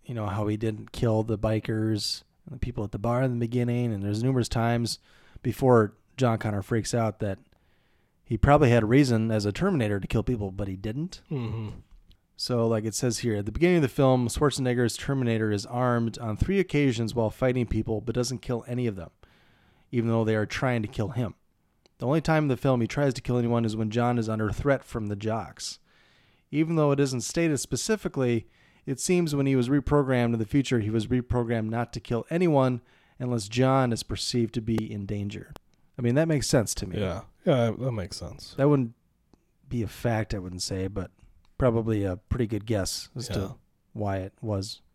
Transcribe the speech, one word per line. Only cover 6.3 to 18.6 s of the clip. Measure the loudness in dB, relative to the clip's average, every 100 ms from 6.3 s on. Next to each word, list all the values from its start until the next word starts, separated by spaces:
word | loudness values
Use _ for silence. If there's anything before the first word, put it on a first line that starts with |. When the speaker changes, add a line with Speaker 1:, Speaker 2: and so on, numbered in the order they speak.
| 0
Speaker 1:
Connor | -2 -4
freaks | -2 -2 0
out | 0 0 -2
that | -6 -6 _ _ _ _ _ _ _ _
he | _ 2
probably | 6 8 8
had | 6
a | 6
reason | 6 6 4 2
as | 2 0
a |
Terminator | 0 0 2 0 -2
to | 0
kill | -2
people, | 0 -2 -4
but | -6 -6
he | -6
didn't. | -6 -6 -8 -10 _
Speaker 2:
Mm-hmm. | -6 -4 -6 -8 -12 -18 -20 _ -20 _ -12
Speaker 1:
So, | -2 0 2
like | 2 0
it | 0
says | -2 0
here, | -2 -2
at | -2
the |
beginning | 2 4 4
of |
the | 2
film, | 4 4 4 2
Schwarzenegger's | 2 0 0 -2 2 0 0
Terminator | -4 -2 0 0 0
is | -2 -4
armed | -2 0 2 -2 -4
on | -8 -2
three | 0 0
occasions | 2 2 2 2 -2 0
while | -2
fighting | 0 0 0 0
people, | -2 -2 -4
but | -2 -2
doesn't | -2 -4
kill | -6 -6